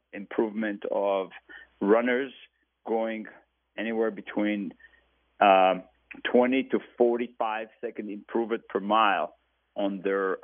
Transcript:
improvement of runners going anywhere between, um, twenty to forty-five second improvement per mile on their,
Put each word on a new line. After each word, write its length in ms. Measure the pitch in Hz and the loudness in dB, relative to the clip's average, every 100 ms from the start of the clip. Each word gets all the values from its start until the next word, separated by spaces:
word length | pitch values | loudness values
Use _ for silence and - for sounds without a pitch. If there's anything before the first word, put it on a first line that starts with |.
| _ | _
improvement 720 | 101 98 - 113 104 107 101 - | -16 -8 -2 -2 -2 -6 -6 -4
of 420 | 101 101 98 90 - - - - - | -2 0 -2 -4 -12 -20 -20 -18 -2
runners 500 | 98 113 123 123 135 - - _ _ _ - | 4 4 4 -2 -4 -12 -20 _ _ _ -6
going 380 | 113 113 110 104 - _ _ _ - | -4 -4 -6 -12 -18 _ _ _ -8
anywhere 320 | 110 113 113 | -4 -2 -2
between, 640 | 101 - - 104 104 95 - - _ _ _ _ - | -4 -8 -4 -2 -2 -6 -10 -20 _ _ _ _ 4
um, 420 | 101 95 92 92 - _ - - - | 6 8 6 2 -4 _ -20 -12 0
twenty 320 | 123 123 131 | 2 4 0
to 160 | 131 104 - - | 0 -4 -2 2
forty-five 720 | 120 117 120 - 113 107 113 _ | 2 2 -4 -6 -6 -6 -10 _
second 280 | 113 110 107 | -12 -10 -12
improvement 520 | 104 - 113 113 113 - | -12 -6 -4 -2 -4 -4
per 100 | 101 | -6
mile 560 | 101 107 107 87 82 _ _ _ _ - | 0 2 4 2 -2 _ _ _ _ -6
on 240 | 101 98 | -4 -4
their, 360 | 98 98 95 92 | -2 0 -2 -2